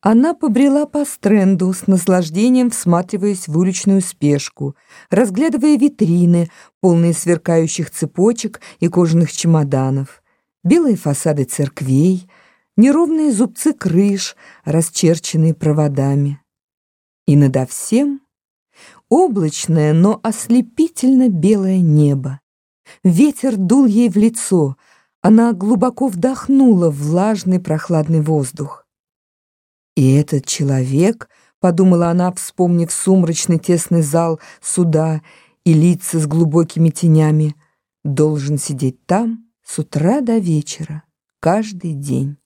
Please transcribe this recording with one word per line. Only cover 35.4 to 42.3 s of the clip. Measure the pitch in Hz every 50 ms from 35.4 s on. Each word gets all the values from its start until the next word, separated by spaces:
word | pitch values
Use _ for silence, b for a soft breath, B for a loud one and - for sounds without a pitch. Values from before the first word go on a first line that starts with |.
| b b b b _
и | 180 160
лица | 156 156 175 175 170 - - - 165
с | 156
глубокими | 147 147 160 170 160 143 170 165 165 - 160 165 165
тенями, | 156 - - 170 156 156 156 151 156 156 156 151 151 _ _ _ _ _ _ _ _ _ _
«должен | 147 139 131 151 156 156 147 135 143 151 139
сидеть | - - 147 127 135 131 127 _ _
там | _ 175 196 240 226 226 226 - _ _ _
с | _ - - -
утра | 151 _ - 151 151 175 233 294
до | 269 233 226 226
вечера, | 196 175 160 151 147 - - - 156 - 156 151 - _ _ _ _ _ _ _
каждый | - 160 180 214 226 214 208 180 - 170 156
день». | 139 143 143 131 131 135 139